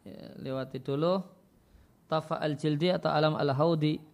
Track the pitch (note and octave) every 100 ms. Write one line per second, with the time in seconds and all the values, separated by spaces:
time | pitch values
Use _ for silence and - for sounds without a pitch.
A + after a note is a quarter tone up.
0 | G2+ - - - C3+ C3 C3 C3 B2+ C#3
1 | E3 F#3+ F#3 - _ _ _ - _ _
2 | _ D#3+ D3+ E3 D#3 D3 D#3 D3 F3+ F3+
3 | D#3 D3+ D#3 D3 C#3+ C3+ E3 E3 D3+ D#3
4 | -